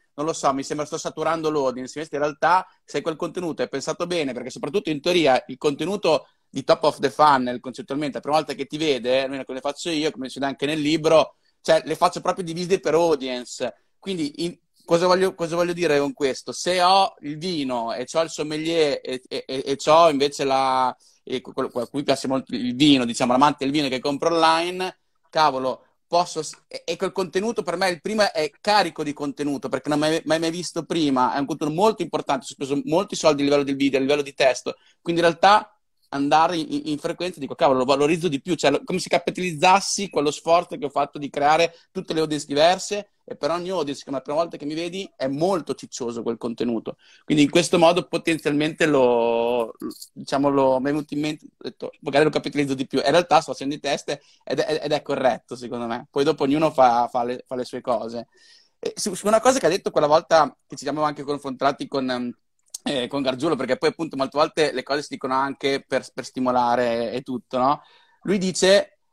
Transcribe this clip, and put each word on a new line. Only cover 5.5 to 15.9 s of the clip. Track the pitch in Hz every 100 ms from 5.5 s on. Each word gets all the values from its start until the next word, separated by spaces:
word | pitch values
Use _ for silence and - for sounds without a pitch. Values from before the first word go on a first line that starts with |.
| 127
contenuto | 151 139 160 202 170 147 - _ _
di | 135
top | 135 139
of | 151 -
the | 135
funnel, | - 151 135 123 123
concettualmente, | 131 127 117 139 147
la | -
prima | 139 156
volta | 147
che | 127
ti | 135 151
vede, | 156 127 120 131
almeno | 135 135
come | 127 131
le | 143
faccio | - 175
io, | 156 151
come | 120 131
si | 131
vede | 139
anche | 127
nel | 139 156
libro, | 147 160 156 156 131 _ _ _
cioè | - 160
le | 156
faccio | 156 180 180
proprio | 180 180
divise | 170 165 175 190
per | 160
audience. | 156 170 143 131 123 120 - 123 - _ _
Quindi | 190 180 147 -
in, | 170 - _ _ -
cosa | 170 180
voglio, | 185 190
cosa | 190 165 170
voglio | 175
dire | 175 165